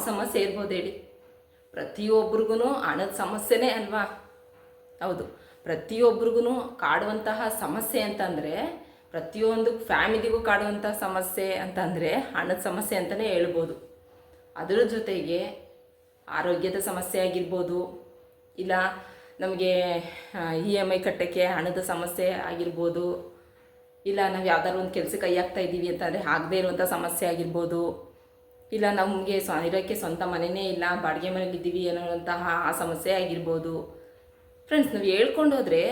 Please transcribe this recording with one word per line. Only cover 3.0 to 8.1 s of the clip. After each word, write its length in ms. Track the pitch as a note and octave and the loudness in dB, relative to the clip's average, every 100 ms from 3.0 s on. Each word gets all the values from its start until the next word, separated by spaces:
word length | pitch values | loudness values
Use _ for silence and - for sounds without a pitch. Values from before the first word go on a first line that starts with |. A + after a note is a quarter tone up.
| G3 - | -2 -2
ಸಮಸ್ಯೆನೇ 540 | F#3+ G#3 - A3+ B3+ | -4 -2 2 4 4
ಅಲ್ವಾ? 320 | A3 G3+ G#3 G3 - - - - - - - - - | 0 -2 -2 -2 -8 -18 -20 -20 -20 -20 -20 -20 -8
ಹೌದು, 240 | F#3 C3+ A2 - - - - | -6 -4 -8 -14 -20 -12 -6
ಪ್ರತಿಯೊಬ್ರಿಗೂ 880 | D#3+ - A3 A#3+ A3 A#3 A3+ A#3+ B3+ - - | -6 -2 6 6 6 4 4 4 0 -4 -2
ಕಾಡುವಂತಹ 680 | D3 E3 G#3 G#3+ G#3+ G#3+ A3+ - | 2 2 2 -2 -2 -2 -2 -2
ಸಮಸ್ಯೆ 440 | D#3 G3+ A3 A#3 | -2 -2 0 0
ಅಂತಂದರೆ, 520 | G#3 | 0